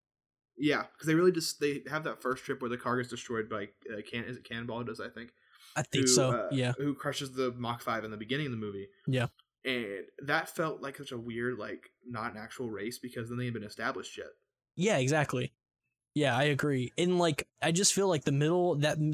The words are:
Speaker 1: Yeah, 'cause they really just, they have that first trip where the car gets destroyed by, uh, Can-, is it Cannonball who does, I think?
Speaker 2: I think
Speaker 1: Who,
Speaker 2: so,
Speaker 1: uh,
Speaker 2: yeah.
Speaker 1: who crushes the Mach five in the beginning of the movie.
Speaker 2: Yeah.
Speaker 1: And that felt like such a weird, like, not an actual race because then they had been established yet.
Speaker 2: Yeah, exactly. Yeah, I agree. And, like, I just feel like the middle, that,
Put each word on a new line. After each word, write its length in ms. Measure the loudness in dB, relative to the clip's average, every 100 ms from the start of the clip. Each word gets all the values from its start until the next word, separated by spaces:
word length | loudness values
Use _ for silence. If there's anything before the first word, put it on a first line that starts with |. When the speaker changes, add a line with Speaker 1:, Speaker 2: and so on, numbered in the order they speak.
| _ _ _ _ _ -2
Speaker 1:
Yeah, 280 | 2 2
'cause 220 | -2 _ 2
they 80 |
really 200 | 6 8
just, 260 | 6 0 0
they 240 | 0 0 -4
have 160 | -4 -4
that 160 | -4
first 240 | -2 -4 -4
trip 160 | -4
where 80 | -4
the 80 | -4
car 180 | 0 0
gets 120 | -2
destroyed 400 | -8 -6 -4 -4
by, 160 | -6 -8 _ -12
uh, 80 | -10 -8
Can-, 140 | -8
is 140 | -8 -10
it 80 | -10
Cannonball 340 | -10 -6 -6
who 60 | -6
does, 160 | -8
I 80 | -10
think? 240 | -12 -18 _ _ -20 -8 -4
Speaker 2:
I 60 |
think 240 | -2 2 6
Speaker 1:
Who, 20 |
Speaker 2:
so, 240 | 6 6
Speaker 1:
uh, 180 | 2 0
Speaker 2:
yeah. 200 | 0 0 0
Speaker 1:
who 180 | -2 -2
crushes 380 | -4 -4 -6
the 180 | -2 -2
Mach 300 | -2 -6 -4
five 240 | -4 -4 -4
in 60 |
the 60 | -8
beginning 300 | -4 -2 -2
of 40 |
the 40 | -4
movie. 300 | -6 -6 -10 _ -2
Speaker 2:
Yeah. 220 | 0 0 _ _ _ -4
Speaker 1:
And 400 | -2 -2 -6 -10 -12
that 280 | -2 -2 -2
felt 340 | -4 -4 -4
like 160 | -10 -10
such 140 | -10
a 60 | -10
weird, 420 | -6 -4 -4 -4
like, 320 | -8 -10 -14 _ -10
not 240 | -6 -6
an 60 | -8
actual 340 | -14 -8 -8
race 260 | -4 -6 -8
because 300 | -10 -8 -6
then 100 | -4
they 80 | -4
had 80 |
been 100 | -4
established 540 | -8 -6 -4 -4 -8 -10
yet. 120 | -14 -14 _ _ _ 0
Speaker 2:
Yeah, 200 | 2 4
exactly. 560 | 4 4 2 0 -4 _ _ _ _ _ _ 2
Yeah, 200 | 4 4
I 80 | 4
agree. 480 | 4 2 2 0 2
And, 220 | 4 6
like, 280 | 4 4 -4 -2
I 100 | 2
just 220 | 4 4
feel 140 | 4 4
like 160 | 4
the 80 | 2
middle, 460 | 4 4 4 4 4
that, 200 | 2 2 2